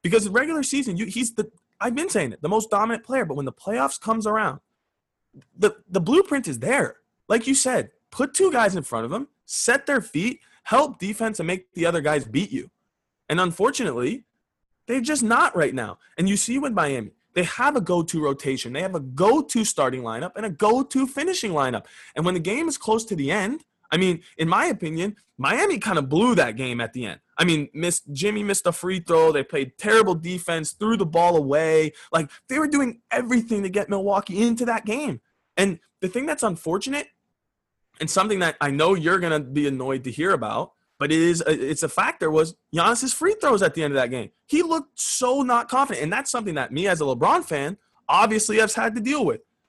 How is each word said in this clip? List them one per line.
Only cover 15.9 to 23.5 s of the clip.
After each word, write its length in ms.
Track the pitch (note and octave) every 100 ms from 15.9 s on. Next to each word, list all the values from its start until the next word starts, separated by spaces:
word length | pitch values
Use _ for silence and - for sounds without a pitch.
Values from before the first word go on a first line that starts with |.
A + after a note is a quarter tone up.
| - _ -
And 120 | F#3+
you 80 | G3+
see 220 | - C4
with 120 | C#4
Miami, 400 | G3+ D3 C3+ G2+ - _
they 100 | F3
have 320 | E3+ - C4+ D4
a 60 |
go-to 420 | F3 F3 E3 D#3+
rotation. 480 | D3+ C3+ C#3 C3+ A#2+
They 100 | C3+
have 140 | F#3+ F3
a 60 |
go-to 640 | C3 C3 G3 D4 - A#3 G#3+
starting 380 | - C3 B2+
lineup 280 | A#2 A2+ F3 -
and 80 | G#3+
a 40 |
go-to 560 | D3 G#3 B3 C4+ C4 C4+
finishing 460 | C4+ E4 F4+ G#3+
lineup. 320 | D3+ C3 A2 - - - -
And 80 |
when 100 | E3+
the 60 | F3+
game 300 | E3 A#3+ E4
is 80 | -
close 260 | - A3 A3+
to 100 | F3+
the 140 | C#3
end, 360 | G3+ G3